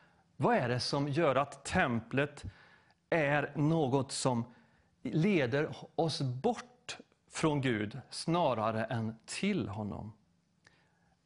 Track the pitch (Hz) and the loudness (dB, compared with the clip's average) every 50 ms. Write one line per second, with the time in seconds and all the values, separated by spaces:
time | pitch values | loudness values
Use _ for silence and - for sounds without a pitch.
0 | - _ _ _ _ _ _ - 135 214 240 202 135 117 123 123 - - - 143 | -20 _ _ _ _ _ _ 0 2 2 4 4 2 2 0 -2 -2 -2 0 0
1 | 143 147 135 160 170 143 127 135 139 - - - - - - 190 175 135 117 113 | 0 0 0 2 2 4 4 2 0 -2 -6 -14 -8 -2 0 2 2 2 0 -2
2 | - - - 131 143 143 - - - - - - - - - _ _ _ _ _ | -2 -2 0 0 0 0 -4 -10 -14 -14 -14 -14 -20 -20 -20 _ _ _ _ _
3 | _ - 170 165 147 139 147 147 143 - - 147 143 151 165 165 151 127 127 139 | _ -2 0 2 2 2 2 2 0 0 -2 0 2 2 4 4 2 2 2 0
4 | 127 - - - - 135 123 117 117 - - - _ _ _ _ _ _ _ _ | 0 0 -4 -2 0 0 2 0 -2 -4 -8 -20 _ _ _ _ _ _ _ _
5 | - 131 - 160 160 214 202 160 135 117 123 143 156 160 143 - - - - - | -8 -2 0 2 2 4 4 2 2 2 2 0 0 -2 -4 -10 -14 -10 -2 -2
6 | 165 160 - - 143 131 123 131 - 240 226 - - - - _ - - - - | -2 0 0 -2 -2 -4 -4 0 0 -2 -2 -2 -6 -16 -20 _ -14 -14 -14 -14
7 | - _ _ _ _ _ - - - 160 147 147 127 135 113 104 107 107 107 131 | -16 _ _ _ _ _ -6 0 0 2 2 2 2 2 2 0 0 -4 -6 -10
8 | - - - - - 165 165 175 170 139 120 110 107 113 110 110 110 - 120 113 | -14 -12 -12 -8 -2 0 2 2 4 2 2 2 0 0 0 0 -2 -2 -2 -2
9 | 110 110 110 - - - - - - 202 208 165 - 101 98 107 107 98 - - | -4 -4 -6 -8 -14 -12 -8 -4 -2 0 0 0 -2 -4 -4 -6 -6 -6 -6 -8
10 | - 107 - _ _ _ _ _ _ _ _ _ _ - _ _ _ _ _ _ | -10 -12 -14 _ _ _ _ _ _ _ _ _ _ -20 _ _ _ _ _ _
11 | _ _ _ _ _ | _ _ _ _ _